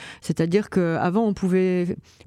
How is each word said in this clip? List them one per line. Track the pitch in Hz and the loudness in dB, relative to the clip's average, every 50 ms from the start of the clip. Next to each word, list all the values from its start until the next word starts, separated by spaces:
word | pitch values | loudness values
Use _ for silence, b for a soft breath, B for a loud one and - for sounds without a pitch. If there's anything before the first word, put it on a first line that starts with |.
| B B B B B | B B B B B
C'est-à-dire | - - - 165 170 170 208 208 - | -6 -2 0 0 2 2 0 0 2
qu'avant, | - 190 175 165 165 123 117 175 175 220 233 | 0 0 0 2 0 0 0 0 2 2 2
on | 214 185 | 0 0
pouvait | - 196 180 180 185 185 185 180 180 175 175 - - b b b b b | 0 0 2 2 2 2 2 0 0 -2 -2 -4 -8 b b b b b